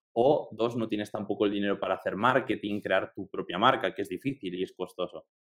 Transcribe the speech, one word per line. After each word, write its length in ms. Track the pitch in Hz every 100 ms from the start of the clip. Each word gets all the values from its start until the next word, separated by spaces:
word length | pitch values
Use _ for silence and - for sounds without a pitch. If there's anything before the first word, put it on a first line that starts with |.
| _
o 360 | 117 131 147 -
dos, 240 | 107 117 120
no 140 | 110
tienes 220 | 107 104
tampoco 340 | 110 101 101 104
el 60 |
dinero 280 | 101 101 98
para 160 | 92 92
hacer 220 | 98 92
marketing, 640 | 120 131 - 104 104 104
crear 320 | 98 95 101
tu 160 | - 95
propia 280 | 95 90 90
marca, 360 | 123 131 95
que 80 | 92
es 80 | 98
difícil 440 | 90 139 135 95 90
y 80 |
es 100 | 92
costoso. 540 | - 90 - 87 80 - _